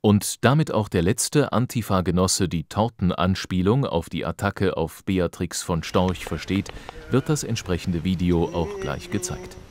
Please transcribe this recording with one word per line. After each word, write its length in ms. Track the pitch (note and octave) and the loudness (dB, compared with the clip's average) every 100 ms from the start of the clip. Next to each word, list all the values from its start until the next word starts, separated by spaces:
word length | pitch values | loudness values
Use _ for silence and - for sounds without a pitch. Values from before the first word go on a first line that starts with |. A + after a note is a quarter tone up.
Und 440 | A2 G2+ - - A#2 | 6 4 4 2 4
damit 260 | D3 D3+ | 4 2
auch 160 | - G#2 | 0 0
der 140 | F#2+ | 2
letzte 500 | E2+ B2 - D3 C3 | 2 2 2 2 2
Antifa-Genosse 960 | G#2 B2 B2+ G#2 F#2+ F2+ F2 F#2 - F#2 | 0 0 -2 0 0 2 2 2 2 0
die 180 | E2+ D2 | 0 -4
Tortenanspielung 1200 | - A2+ - F2+ - F2+ F#2 - F#2 F#2 B2 C3 | -2 -2 0 0 2 2 0 0 0 2 2 2
auf 200 | E2+ - | -2 -2
die 160 | E2 | -4
Attacke 540 | A1+ - G2+ - F#2+ - | -4 -2 -2 0 0 0
auf 260 | D#2+ - | -4 -4
Beatrix 600 | - F#2 E2+ - F2 - | -2 0 0 -2 -6 -6
von 180 | - E2+ | -2 -2
Storch 440 | - G2 F#2 F2 - | 0 2 2 -2 -6
versteht, 440 | E2 - F#2+ - - - - - | -8 -2 -2 -2 -10 -14 -16 -2
wird 180 | C3 C#3 | -2 0
das 160 | D3+ | -2
entsprechende 600 | - A2+ - F2 - E2+ | -2 -6 -2 -4 -2 -2
Video 420 | E2 F2+ F2+ E2+ E2 | 0 0 2 4 2
auch 260 | F2 E2 - | -2 -4 -4
gleich 280 | D#2 C#2 - | -6 -8 -6
gezeigt. 480 | G2+ - - - - - | -6 -6 -10 -12 -16 -20